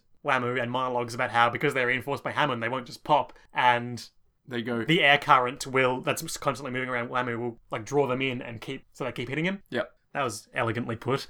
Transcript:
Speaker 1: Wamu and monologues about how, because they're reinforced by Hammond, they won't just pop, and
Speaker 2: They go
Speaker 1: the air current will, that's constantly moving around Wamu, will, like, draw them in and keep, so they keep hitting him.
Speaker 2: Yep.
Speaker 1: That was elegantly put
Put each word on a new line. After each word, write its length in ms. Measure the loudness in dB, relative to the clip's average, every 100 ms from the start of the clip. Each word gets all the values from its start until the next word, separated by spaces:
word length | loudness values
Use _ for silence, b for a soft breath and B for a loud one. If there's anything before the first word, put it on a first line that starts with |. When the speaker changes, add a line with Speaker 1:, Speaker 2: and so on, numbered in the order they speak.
| _ _
Speaker 1:
Wamu 340 | 0 0 2 0
and 80 | 0
monologues 420 | -2 0 -2 -2
about 200 | -2 2
how, 180 | 4 4
because 240 | 4 0
they're 140 | 2 0
reinforced 360 | 0 -2 -4
by 60 | -2
Hammond, 320 | 0 2 0
they 60 | -2
won't 160 | -4 -8
just 180 | -6
pop, 300 | 2 2 2 -8 b
and 560 | 2 4 4 0 -10 -12 _ _ _ -8
Speaker 2:
They 140 | -6
go 220 | -2 -2
Speaker 1:
the 180 | 0 4
air 160 | 6 6
current 480 | 6 6 4 -4 -2
will, 340 | 2 4 2
that's 360 | -2 -4 -4 -4
constantly 340 | -4 -4 -4
moving 160 | -4 -4
around 220 | -4 -2
Wamu, 280 | -2 -2 -2
will, 220 | -4 -8 -10
like, 140 | -10
draw 220 | -2 2 2
them 140 | 0
in 180 | -2 -4
and 180 | -8 -12
keep, 260 | -10 -12 -12
so 120 | -8
they 80 | -8
keep 160 | -6 -6
hitting 160 | -2 -2
him. 160 | -4 -6
Speaker 2:
Yep. 200 | -4 -4 _ _
Speaker 1:
That 80 | -4
was 240 | -4 -4 -8
elegantly 420 | -2 -2 -2 -4 -4
put 300 | -2 -4